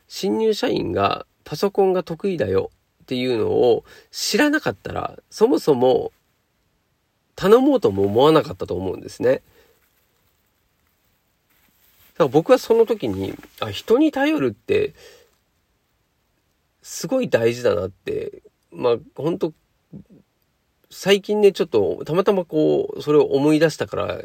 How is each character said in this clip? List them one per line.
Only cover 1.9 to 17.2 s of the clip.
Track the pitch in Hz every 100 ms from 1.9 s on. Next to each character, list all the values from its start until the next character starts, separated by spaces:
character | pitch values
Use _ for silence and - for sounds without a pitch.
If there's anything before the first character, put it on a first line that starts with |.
が | 185
得 | 175 160 202
意 | 170
だ | 95
よ | 95 90 _ _ _
っ | -
て | 127
い | 127
う | 117
の | 101
を | 110 123 110 - - _
知 | - - 208
ら | 302
な | 294
か | -
っ | -
た | -
ら、 | - - - _
そ | - 226
も | 311
そ | -
も | 131 127 117 - _ _ _ _ _ _ _ _ _ _ _ _ -
頼 | 185 233
も | 269 262
う |
と | 110
も | 98
思 | 101 107
わ | 147
な | 160
か | -
っ | -
た | 85
と | 90
思 | 92
う | -
ん |
で | -
す | -
ね。 | 120 131 _ _ _ _ _ _ _ _ _ _ _ _ _ _ _ _ _ _ _ _ _ _ _ _ _ _ _
だ | -
か | 151
ら |
僕 | 139 165
は | 254
そ | - 226
の | 226
時 | 220 123
に、 | 95 95 - - -
あ、 | 110
人 | 98 - 233
に | 311
頼 | 277 285 311
る | 131
っ |
て | 101 - - - - - - _ _ _ _ _ _ _ _ _ _ _ _ _ _ _ _
す | - - 170
ご | 262